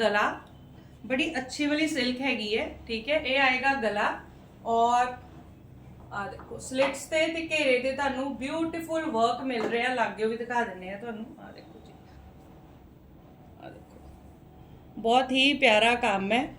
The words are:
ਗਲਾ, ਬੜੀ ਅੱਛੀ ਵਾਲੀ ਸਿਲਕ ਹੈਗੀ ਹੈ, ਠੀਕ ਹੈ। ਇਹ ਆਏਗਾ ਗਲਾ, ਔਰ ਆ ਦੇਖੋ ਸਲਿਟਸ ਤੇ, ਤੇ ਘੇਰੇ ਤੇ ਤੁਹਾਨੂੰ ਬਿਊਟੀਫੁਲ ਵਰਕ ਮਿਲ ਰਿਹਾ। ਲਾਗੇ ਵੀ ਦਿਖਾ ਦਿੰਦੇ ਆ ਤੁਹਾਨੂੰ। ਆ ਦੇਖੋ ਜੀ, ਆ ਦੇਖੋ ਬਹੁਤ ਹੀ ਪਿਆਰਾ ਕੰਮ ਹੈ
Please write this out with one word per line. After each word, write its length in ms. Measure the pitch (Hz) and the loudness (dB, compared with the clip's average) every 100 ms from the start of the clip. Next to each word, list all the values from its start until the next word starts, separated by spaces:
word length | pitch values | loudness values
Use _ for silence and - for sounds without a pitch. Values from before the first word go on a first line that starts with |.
ਗਲਾ, 400 | 220 208 247 339 - - - - - - - | 2 4 2 -2 -12 -20 -20 -20 -20 -14 -4
ਬੜੀ 260 | 262 320 254 | -2 0 -2
ਅੱਛੀ 280 | 262 - 294 | -6 -2 0
ਵਾਲੀ 200 | 302 311 | 0 0
ਸਿਲਕ 320 | 285 247 254 | 0 -2 0
ਹੈਗੀ 360 | 269 233 214 220 | -2 -2 -2 -2
ਹੈ, 80 | 311 - - | -4 -8 -8
ਠੀਕ 220 | 226 226 | -6 0
ਹੈ। 80 | 311 | 0
ਇਹ 220 | 269 269 | 2 2
ਆਏਗਾ 320 | 277 254 269 277 | 2 2 0 0
ਗਲਾ, 280 | 220 208 247 - - - - - | 0 0 -2 -4 -12 -20 -20 -10
ਔਰ 420 | - 226 233 240 254 247 - - - - - - - - - | 0 4 4 4 2 -2 -14 -20 -20 -20 -20 -20 -20 -20 -12
ਆ 140 | 202 196 | -8 -8
ਦੇਖੋ 320 | - - 233 | -10 -14 -14
ਸਲਿਟਸ 460 | - 262 277 - | -6 0 0 0
ਤੇ, 220 | - 320 330 | -2 0 0
ਤੇ 200 | 330 330 | 0 -2
ਘੇਰੇ 300 | 311 277 247 | 0 4 2
ਤੇ 140 | 262 | 2
ਤੁਹਾਨੂੰ 440 | 269 285 254 277 220 | 0 -2 -2 -4 -4
ਬਿਊਟੀਫੁਲ 760 | 262 320 330 330 330 320 311 | -4 -2 -4 -4 -4 -4 -2
ਵਰਕ 300 | 226 233 240 | 2 2 2
ਮਿਲ 200 | 262 240 | -2 -2
ਰਿਹਾ। 280 | 214 233 247 | 0 0 0
ਲਾਗੇ 320 | 254 214 196 220 | 0 -2 0 -2
ਵੀ 100 | 226 | -2
ਦਿਖਾ 260 | 240 240 | -2 -2
ਦਿੰਦੇ 260 | 226 185 185 | -2 -6 -10
ਆ 80 | 202 | -10
ਤੁਹਾਨੂੰ। 260 | 240 214 226 - | -10 -10 -12 -14
ਆ 120 | 202 | -18
ਦੇਖੋ 280 | - - - - | -18 -20 -20 -20
ਜੀ, 60 | - - - - - - - - - - - - - - - - - | -20 -20 -20 -20 -20 -20 -20 -20 -20 -20 -20 -20 -20 -20 -20 -20 -20
ਆ 80 | 65 | -18
ਦੇਖੋ 300 | - - 65 65 - - - - - - - - - | -18 -20 -20 -20 -20 -20 -20 -20 -20 -20 -20 -20 -4
ਬਹੁਤ 340 | 220 247 254 | 4 4 4
ਹੀ 200 | 262 269 285 | 4 4 6
ਪਿਆਰਾ 380 | 269 214 226 240 | 6 6 6 4
ਕੰਮ 360 | 240 196 196 | 2 0 2
ਹੈ 100 | 226 302 | 0 -2